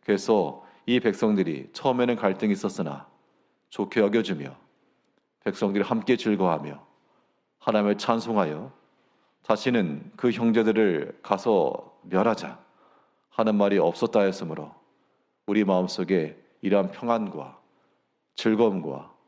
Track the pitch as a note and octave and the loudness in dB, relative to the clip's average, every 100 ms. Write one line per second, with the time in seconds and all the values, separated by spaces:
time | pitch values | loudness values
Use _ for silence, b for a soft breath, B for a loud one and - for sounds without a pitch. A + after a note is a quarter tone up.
0 | - G2+ - A2 E2 - B B - B2 | 0 -2 2 2 2 -4 B B 0 2
1 | A#2 F#2+ A2 G#2 E2+ D2 - - C#3 B2 | 2 0 2 2 0 -4 -10 -4 -2 0
2 | B2 A#2 G#2 F#2+ G#2+ G2 G#2 - E2 D2 | 0 2 0 0 0 0 -2 -4 -8 -8
3 | - _ _ _ _ _ _ - G2 - | -14 _ _ _ _ _ _ -8 -4 2
4 | G#2 A2 G2 F2 C#2 - _ _ _ _ | 2 2 0 -4 -8 -14 _ _ _ _
5 | _ _ _ _ - G2 G2+ G2+ G2 A2+ | _ _ _ _ -8 -2 -2 0 0 -2
6 | G#2 A#2+ A#2 G2+ F#2 D#2+ D2 C#2+ - _ | 0 0 2 2 2 0 -4 -12 -18 _
7 | _ _ _ _ _ _ - G#2+ G#2 G#2 | _ _ _ _ _ _ 0 2 2 0
8 | - A#2 A#2 A2 F2 D2+ B2 - _ _ | 0 -2 0 0 0 -4 -12 -18 _ _
9 | _ _ _ _ - - - A#2+ F2+ D2 | _ _ _ _ -2 -2 2 0 0 -4
10 | - - B2 A#2+ A#2 A2+ A2 G#2+ G#2+ E2 | -12 -4 -2 0 2 2 4 4 2 2
11 | C#2 - - G2 A#2+ G#2 D2 - - _ | -4 -12 -4 -2 2 2 2 -2 -10 _
12 | - F#2 A2 A2 D2 - _ b b b | -4 0 2 0 -6 -14 _ b b b
13 | b b b - A2 G#2 G2+ G2 E2 E2+ | b b b -2 0 2 2 4 2 0
14 | A#2 A2+ G2 F#2+ F2 D#2 D2 - _ _ | 0 2 2 0 -8 -10 -12 -18 _ _
15 | _ _ _ _ - G2+ G2 F#2 F#2 - | _ _ _ _ -2 0 2 2 0 -4
16 | F2 F#2 D#2 - _ _ G2 G2+ F#2+ - | 0 0 0 -8 _ _ 0 2 0 -4
17 | A#2+ A#2 G#2+ F#2 C#2 - _ _ _ _ | -2 -2 -2 -8 -14 -18 _ _ _ _
18 | _ _ _ - A2+ G#2+ A#2 G2 D#2 C2+ | _ _ _ -4 0 4 2 2 -6 -10
19 | - _ | -14 _